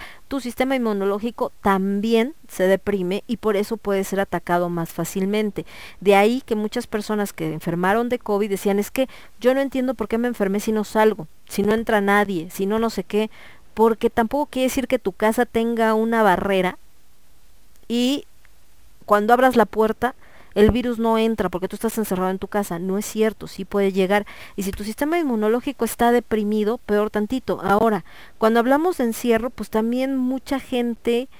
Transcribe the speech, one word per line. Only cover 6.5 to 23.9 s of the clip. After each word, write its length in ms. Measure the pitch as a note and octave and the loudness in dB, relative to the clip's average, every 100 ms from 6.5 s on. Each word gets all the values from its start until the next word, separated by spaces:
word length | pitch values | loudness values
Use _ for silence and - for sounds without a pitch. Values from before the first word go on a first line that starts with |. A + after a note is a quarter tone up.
| G#3+ | -4
muchas 320 | G#3+ B3 - | -2 -4 -4
personas 460 | G#3+ G#3 G#3+ G3+ | -6 -2 -2 -4
que 200 | - D#3+ | -4 -6
enfermaron 560 | D#3+ E3+ E3+ F#3 A3 A#3+ | -4 -4 0 2 2 0
de 80 | B3 | -4
covid 320 | - G3+ G#3+ | -2 0 0
decían, 300 | G3 G#3 G3+ | 0 0 0
"Es 100 | G3+ | 0
que 180 | C4 C4 - - - | -2 -4 -6 -20 0
yo 140 | A#3+ | 2
no 80 | C4+ | 2
entiendo 320 | C#4 C4 B3+ | 0 -2 -4
por 140 | B3+ G#3 | -4 -4
qué 100 | A3+ | -2
me 120 | B3 | -2
enfermé 320 | A#3 G3 G3+ | -2 0 0
si 100 | A3 | 0
no 140 | G#3+ G3+ | -2 0
salgo, 420 | A3 A3 G3 D#3 - - | 2 2 2 -8 -18 -8
si 140 | - | -2
no 120 | G3+ | 0
entra 280 | A3 A3+ G#3+ | 0 0 0
nadie, 480 | G3 G3+ G3+ F3 F3 | 4 2 2 -4 -6
si 160 | - G3 | -6 -2
no 140 | A3 | 0
no 100 | A3+ | -2
sé 140 | G#3 | -4
qué", 260 | - G#3 G#3+ - - - - | -4 -2 -2 -6 -20 -20 -10
porque 360 | - A3+ A3 A#3 | 2 2 4 0
tampoco 380 | - A3+ C#4+ D4 | 0 0 -2 -2
quiere 200 | B3+ B3+ | -2 0
decir 180 | C#4 C4 | -2 -2
que 120 | B3+ | -2
tu 120 | G3 | -2
casa 340 | - G#3+ A#3+ A#3+ | 0 0 2 0
tenga 480 | A3+ A#3 A#3 A3 | 0 0 0 2
una 300 | A3 A3+ A3+ | 2 2 4
barrera 540 | G#3 F3 G3+ F#3+ F3+ C4 - - - - - - - - - - - | 4 4 2 0 0 -4 -16 -20 -20 -20 -20 -20 -20 -20 -20 -18 -4
y 360 | A#3+ B3 C#4+ - - - - - - - - - | 0 0 -2 -6 -20 -20 -20 -20 -20 -20 -18 0
cuando 280 | G#3 G#3+ | 2 4
abras 240 | B3 C4 A#3+ | 6 6 4
la 80 | G#3 | 2
puerta 500 | G#3+ A3 - A#3+ - - - - F#3+ | 2 0 0 -4 -6 -18 -20 -6 4
el 160 | G#3+ | 4
virus 280 | A#3 B3 A3+ | 4 -2 0
no 180 | A3+ A3+ | 2 2
entra 320 | A3+ A3 F3+ | 2 0 -2
porque 180 | F3 F3 | -4 -6
tú 80 | G#3 | -4
estás 220 | A3+ A3+ | -4 -4
encerrado 320 | G#3 F#3 F#3 | -2 -2 -2
en 80 | F#3+ | -4
tu 100 | G3 | -4
casa. 300 | G#3 G3+ E3+ | -4 -4 -6
No 200 | F#3 G3 | -4 -4
es 60 | - | -4
cierto, 420 | G#3+ A3 - D#3 | 0 0 0 -12
sí 180 | - F#3+ | -12 -4
puede 260 | G3+ G3 | 0 2